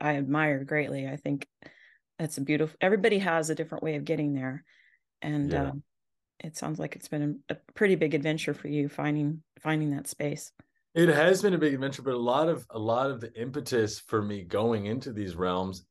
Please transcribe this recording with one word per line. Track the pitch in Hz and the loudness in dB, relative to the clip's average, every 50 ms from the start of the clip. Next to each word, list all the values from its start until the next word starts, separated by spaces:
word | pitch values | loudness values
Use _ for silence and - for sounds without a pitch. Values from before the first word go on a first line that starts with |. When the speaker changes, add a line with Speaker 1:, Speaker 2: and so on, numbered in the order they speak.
Speaker 1:
I | - 151 147 | 0 0 0
admire | 143 139 131 147 151 156 151 143 135 139 | 2 0 0 2 2 4 2 2 0 -2
greatly. | - 156 151 139 135 139 135 135 | 0 0 0 0 0 -2 -4 -6
I | 135 139 | -6 -8
think | 147 - 143 143 139 - - _ _ - - - - - - _ _ _ _ _ | -6 -2 -2 -2 -2 -4 -8 _ _ -20 -20 -20 -20 -20 -20 _ _ _ _ _
that's | - 160 147 - | -6 -6 -6 -4
a | 135 | -4
beautiful, | 139 147 151 147 156 156 - - | 0 2 2 2 2 0 0 0
everybody | - 190 214 196 196 226 208 196 | 2 4 4 4 4 4 4 2
has | 190 175 165 165 151 156 | 2 2 2 2 2 0
a | 151 | -2
different | - 156 156 - - - | -2 -4 -6 -6 -4 -4
way | 160 151 | -2 -2
of | 143 143 | -2 -2
getting | 165 160 156 147 147 143 | -2 0 0 0 0 0
there. | 135 131 131 131 151 - _ _ _ _ _ _ _ _ _ _ _ | 0 -2 -4 -6 -8 -12 _ _ _ _ _ _ _ _ _ _ _
And, | - 151 151 147 143 143 | -6 -4 -2 -2 0 0
Speaker 2:
Yeah. | - 139 135 135 | 0 0 -2 -2
Speaker 1:
um, | 139 143 - _ _ _ _ _ _ _ _ _ _ - | -4 -8 -10 _ _ _ _ _ _ _ _ _ _ -14
it | - 156 160 | -14 -14 -10
sounds | - - 156 156 - | -8 -6 -6 -4 -4
like | 156 151 - | -6 -8 -8
it's | - - - | -12 -10 -6
been | 160 147 147 147 - 277 - - | -4 -2 -2 -2 -4 -6 -8 -8
a, | - | -8
a | - - - - | -8 -10 -12 0
pretty | - 220 196 185 | 2 4 4 6
big | 156 160 147 160 | 4 4 2 2
adventure | 143 139 156 151 160 - 147 143 | 2 2 0 0 0 -2 -4 -4
for | - - 147 | -4 -4 -2
you | 147 147 143 | -2 0 0
finding, | 147 - - 147 147 147 151 147 147 160 156 - _ _ - | -2 -2 -2 -2 0 0 2 0 0 -2 -4 -8 _ _ -6
finding | - 160 156 156 151 147 | -2 -2 0 0 0 0
that | 143 143 - | -2 -4 -6
space. | - - - 151 147 151 151 - - - - - _ _ _ _ _ - | -8 -6 -4 -4 -4 -4 -6 -10 -14 -18 -20 -20 _ _ _ _ _ 2
Speaker 2:
It | 165 170 165 | 4 4 6
has | 147 143 160 180 190 185 208 | 6 6 6 6 6 6 4
been | 202 180 | 2 4
a | 156 | 4
big | 151 147 135 | 2 2 2
adventure, | 127 135 139 135 - | 0 -2 -4 -6 -4
but | - 139 123 | -4 -2 -2
a | |
lot | 123 120 120 127 147 160 165 | 0 2 2 2 4 4 2
of, | 160 - - - | 0 -2 -4 -8
a | - 113 | -8 -4
lot | 107 113 113 123 139 139 | -2 0 0 2 0 0
of | 131 117 | -2 -6
the | 117 113 - 110 | -10 -12 -10 -8
impetus | 117 127 147 147 139 - 131 117 110 104 - - | -8 -6 -6 -6 -4 0 2 2 2 2 -2 -6
for | - - 117 107 104 | -6 -2 0 0 0
me | 104 104 101 87 | -2 -4 -6 -6
going | 87 - 101 113 117 113 104 98 | -2 0 0 2 2 2 0 0
into | 104 117 135 - 143 113 | -2 -4 -4 -6 -6 -6
these | 104 101 92 82 | -6 -6 -6 -4
realms | 85 90 90 90 92 95 95 95 92 - _ | -2 0 0 0 0 -2 -4 -6 -10 -12 _